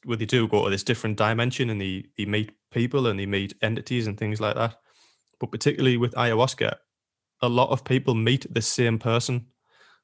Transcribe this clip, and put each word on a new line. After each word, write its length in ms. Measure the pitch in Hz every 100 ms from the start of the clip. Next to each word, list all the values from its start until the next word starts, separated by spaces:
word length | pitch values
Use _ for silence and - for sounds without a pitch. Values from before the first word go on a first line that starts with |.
well, 120 | 127 110
they 80 |
do 220 | 110 127 110
go 160 | 104
to 40 | 101
this 140 | 98
different 340 | - 117 110 104
dimension, 520 | 107 113 123 - 120
and 100 | 104
they, 240 | 95 95 - -
they 80 |
meet 260 | 101 107 107 _ _
people 360 | 120 117 139 120
and 120 | 98
they 60 |
meet 280 | 98 98 98 -
entities 440 | 110 113 - 123 110
and 100 | 104
things 200 | 107 107
like 140 | 107
that. 200 | - 113 - _ _ _ _ _ -
But 120 | 120
particularly 460 | - 147 143 131 120
with 160 | 120
ayahuasca, 600 | 120 120 113 127 - 53 - _ _ _ _ _ -
a 80 | 123
lot 200 | 120 -
of 140 | 131
people 280 | - 131 131
meet 380 | 113 113 131 -
the 80 | 117
same 380 | - - 117 113
person. 480 | 117 117 - 123 - _ _ _ - _